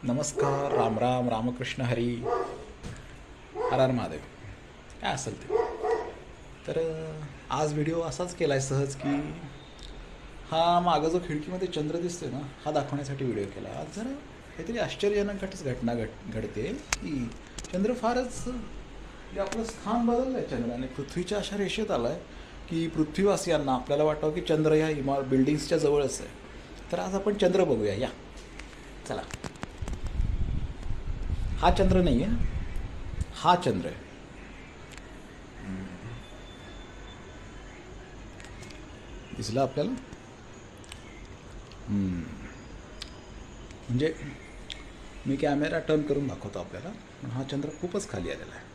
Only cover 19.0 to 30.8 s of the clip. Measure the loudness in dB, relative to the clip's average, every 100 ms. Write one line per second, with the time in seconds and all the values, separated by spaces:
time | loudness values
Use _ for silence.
19 | -14 -14 -10 -4 -2 -2 -4 -4 0 4
20 | 6 4 4 0 0 0 0 -2 -4 -4
21 | -4 -2 0 0 0 0 0 0 2 2
22 | 2 0 -6 -14 -14 -14 -2 0 2 2
23 | 2 6 6 6 4 4 4 2 4 4
24 | 6 6 2 0 2 6 8 8 6 2
25 | 2 2 4 6 8 6 4 4 6 6
26 | 4 0 -6 -10 -14 -14 -14 -14 -4 -2
27 | 0 2 2 6 6 8 6 6 4 2
28 | 0 -4 -14 -14 -14 -12 -12 -12 -14 -14
29 | -6 -6 -6 -8 -8 -6 -8 -4 -4 -2
30 | -2 2 2 4 4 2 0 -4